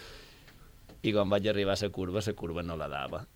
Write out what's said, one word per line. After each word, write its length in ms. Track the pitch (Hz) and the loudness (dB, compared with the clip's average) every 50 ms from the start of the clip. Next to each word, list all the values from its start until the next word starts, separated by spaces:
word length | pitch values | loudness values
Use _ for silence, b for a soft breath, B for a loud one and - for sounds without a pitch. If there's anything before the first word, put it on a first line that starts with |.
| B B B B B B B B B B B B B B - - - - - - - | B B B B B B B B B B B B B B -20 -20 -20 -20 -14 -4 -2
i 100 | - 104 | 2 4
quan 180 | 104 101 92 | 4 4 6
vaig 180 | 101 101 95 107 | 4 4 4 4
arribar 260 | 104 101 98 95 98 | 2 2 4 2 2
a 80 | 98 104 | 2 0
la 80 | 98 | -2
curva, 300 | - 95 95 90 90 107 98 | -2 -2 -4 0 0 0 0
la 80 | 110 - | 0 -4
curva 280 | - - 85 82 85 85 | -4 -4 -4 -4 -2 -4
no 140 | 85 82 | -4 -4
la 120 | 80 73 71 | -4 -4 -4
dava. 360 | 69 69 69 65 85 - - - _ | -4 -4 -4 -4 -6 -8 -8 -10 _